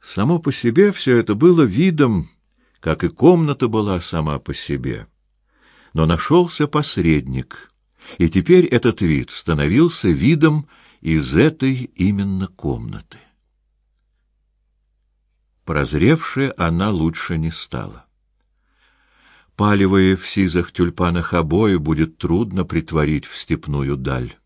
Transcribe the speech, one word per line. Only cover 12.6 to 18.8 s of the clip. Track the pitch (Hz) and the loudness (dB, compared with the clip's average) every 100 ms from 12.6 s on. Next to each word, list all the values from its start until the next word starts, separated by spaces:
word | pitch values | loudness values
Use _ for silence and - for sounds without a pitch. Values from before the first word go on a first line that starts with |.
| 80 62 57 50 - - _ _ _ _ _ _ _ _ _ _ _ _ _ _ _ _ _ _ _ _ _ _ _ _ | -6 -6 -8 -14 -16 -20 _ _ _ _ _ _ _ _ _ _ _ _ _ _ _ _ _ _ _ _ _ _ _ _
Прозревшая | - 76 67 76 95 160 - - 139 - | -6 -4 -2 2 2 2 -2 -4 -4 -2
она | 165 165 143 | -2 0 -2
лучше | 95 80 82 - 82 | 0 -2 -4 -8 -4
не | 80 | -4
стала. | 80 - 62 50 50 _ _ _ _ _ _ _ _ | -8 -10 -10 -12 -16 _ _ _ _ _ _ _ _